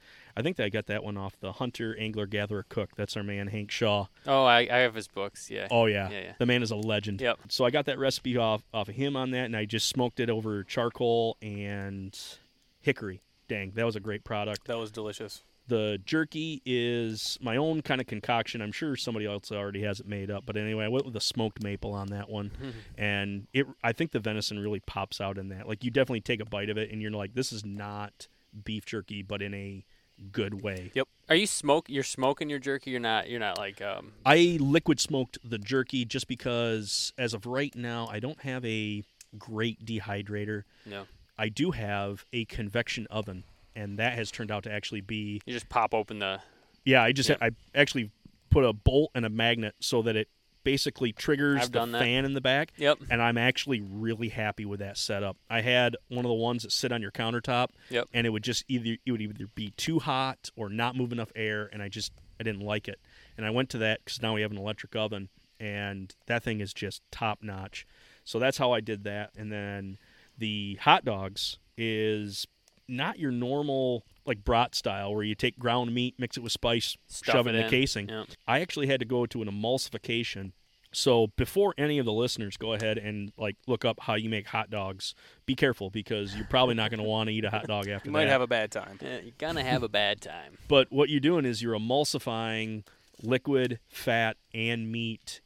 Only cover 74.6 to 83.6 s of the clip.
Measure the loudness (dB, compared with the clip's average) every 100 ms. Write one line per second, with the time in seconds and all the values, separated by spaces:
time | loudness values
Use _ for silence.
74.6 | 4 0 -2 -2 -2 -2 -2 0 -2 0
75.6 | 0 2 2 0 0 -2 -6 -6 -6 0
76.6 | 2 2 0 -6 _ -10 2 4 4 2
77.6 | 4 4 2 0 -4 -8 -10 -12 0 0
78.6 | 0 -2 2 0 2 0 0 -2 -6 -4
79.6 | -2 -2 -2 -8 -4 -4 -2 -6 -10 -14
80.6 | _ _ _ 0 6 6 6 2 0 4
81.6 | 4 4 2 2 2 2 0 0 -6 -6
82.6 | -4 0 0 0 -2 -6 -8 -4 -6 -4